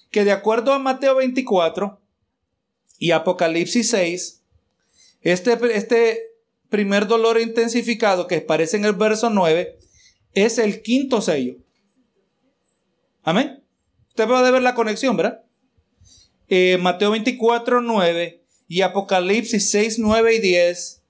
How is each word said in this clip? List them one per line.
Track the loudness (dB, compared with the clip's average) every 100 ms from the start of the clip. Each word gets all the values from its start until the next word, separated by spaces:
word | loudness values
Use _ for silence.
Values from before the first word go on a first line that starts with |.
| _
que | 0 2
de |
acuerdo | 2 0 0 0
a | 0
Mateo | -2 0 2 4
veinticuatro | 2 -2 0 0 0 -2 -6 -8 _ _ _ _ _ _ _ _ _ _
y | 0
Apocalipsis | 0 0 0 0 0 -2 -2 0
seis, | 0 -2 -4 -10 -16 _ _ _ _ _ _ _ _
este, | -2 0 0 0 0 -2
este | 0 2 2 0 -10 _ _ _ _
primer | -2 0 0 2
dolor | 2 2 0
intensificado | 0 -2 -2 -2 -2 0 0 0 -2
que | -4
aparece | -2 0 0 0
en | -2
el |
verso | 0 0 0 0
nueve | 2 2 2 -2 -12 _ _ _ _ _
es | 0 0 2
el | -2 -2
quinto | -2 -2 0 -2
sello. | 0 -2 -4 -10 _ _ _ _ _ _ _ _ _ _ _ _ _ _ _ _
Amén. | -2 -2 -2 -8 _ _ _ _ _
Usted | -4 0
puede | 2 4
ver | 2
la | 2 0
conexión, | -2 -2 -2 0
¿verdad? | -2 -6 _ _ _ _ _ _ _ _ _ _ _
Eh, | 2 2 2
Mateo | 0 0 0
veinticuatro | 0 -2 0 0 0 0 -2
nueve | 0 0 0 0 -6 -10 _ _ _
y | -2
Apocalipsis | 0 -2 -2 -2 0 -2 0 -2 0
seis | 0 0 -2
nueve | 0 2 2 2
y |
diez | 2 2 2 -2 -12 -16